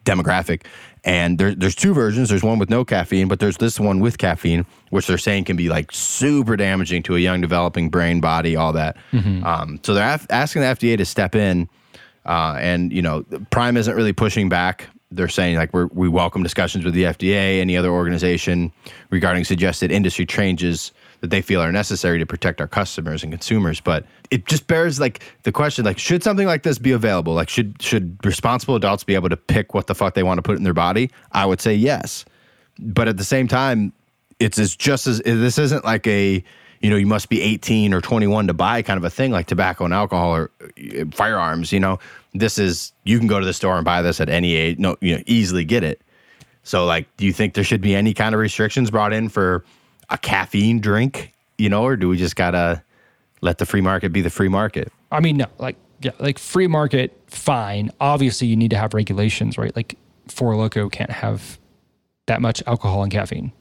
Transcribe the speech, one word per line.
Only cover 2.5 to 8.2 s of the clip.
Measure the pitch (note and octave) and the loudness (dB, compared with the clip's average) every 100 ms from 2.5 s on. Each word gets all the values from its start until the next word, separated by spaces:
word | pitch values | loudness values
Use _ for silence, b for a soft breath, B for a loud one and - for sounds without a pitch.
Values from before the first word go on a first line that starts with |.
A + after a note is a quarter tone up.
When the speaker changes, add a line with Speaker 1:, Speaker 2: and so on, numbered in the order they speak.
| A2+ | 2
Speaker 1:
with | F#2+ | 2
no | A2+ | 0
caffeine, | B2+ G2+ F2 F#2 F#2+ | 2 0 0 0 2
but | G2 | 2
there's | G#2 - | 0 0
this | A2+ - | -2 0
one | G#2 F#2+ | 0 2
with | A2+ - | 2 0
caffeine, | F#2+ E2 E2+ E2+ F2 b b | -2 0 0 0 -2 b b
which | F#2+ - | -2 0
they're | F2 | -2
saying | - G2 | 0 -2
can | F#2 F2 | -2 -2
be, | E2+ | 0
like, | D#2+ D#2 | -2 -4
super | - - - C#3 D3 A2+ G#2+ | -6 -6 0 2 2 2 0
damaging | G2 F#2+ F2 F2 | 0 0 0 -2
to | D#2 | 0
a | F2 | 2
young | F2+ F2+ | 2 2
developing | F2 F2 F2 F2 E2 | 0 0 0 0 0
brain, | F2+ E2+ F2 | 0 2 2